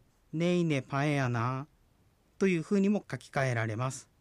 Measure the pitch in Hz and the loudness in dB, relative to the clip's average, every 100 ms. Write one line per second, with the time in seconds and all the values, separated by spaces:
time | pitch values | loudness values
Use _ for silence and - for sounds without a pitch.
0 | _ _ _ 160 170 180 170 143 127 139 | _ _ _ -2 0 2 2 0 -2 -2
1 | 147 143 127 120 120 131 143 _ _ _ | 0 0 0 0 -2 -4 -8 _ _ _
2 | _ _ _ - 196 175 156 202 196 202 | _ _ _ -2 0 0 0 2 2 2
3 | - 123 - - 135 117 113 107 131 131 | -2 -12 -6 -2 0 0 -2 -2 -4 -6
4 | - _ | -14 _